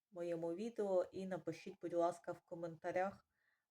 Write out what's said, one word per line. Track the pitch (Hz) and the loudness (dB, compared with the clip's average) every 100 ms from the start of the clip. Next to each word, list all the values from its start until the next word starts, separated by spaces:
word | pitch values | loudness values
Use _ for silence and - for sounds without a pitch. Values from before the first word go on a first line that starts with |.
| _ | _
моєму | 175 175 165 170 | -6 -2 -2 -2
відео | 170 233 226 202 185 170 | -2 -4 -2 4 4 2
і | 185 190 | -4 -4
напишіть, | 175 165 156 - 185 | -4 -4 -6 -10 -8
будь | 170 | -2
ласка, | 170 170 175 - | 4 4 2 -6
в | 175 _ | -8 _
коментарях, | 170 170 160 175 175 190 202 _ _ _ _ _ | -8 -8 -4 0 2 2 -2 _ _ _ _ _